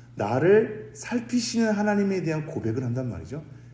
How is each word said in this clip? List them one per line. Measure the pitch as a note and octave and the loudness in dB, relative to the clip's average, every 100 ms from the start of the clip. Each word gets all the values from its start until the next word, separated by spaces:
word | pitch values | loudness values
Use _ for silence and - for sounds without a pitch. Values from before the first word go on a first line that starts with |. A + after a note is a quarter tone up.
| - - | -20 -6
나를 | G2+ B2+ E3 G#3+ A#3 - - | -2 2 6 6 6 -4 -12
살피시는 | - - A#3+ - B3 A#3 A3+ A3 | -14 -6 -4 -2 -2 0 2 2
하나님에 | G#3 G#3 G3+ G3 F#3+ | 2 2 2 2 0
대한 | D#3+ D#3 D3+ | 0 -2 -4
고백을 | - A2 A2+ | -4 -2 -2
한단 | B2+ A#2+ B2 | -2 -2 -4
말이죠. | F2+ D#2+ D3 - - - | -6 -10 -12 -12 -18 -20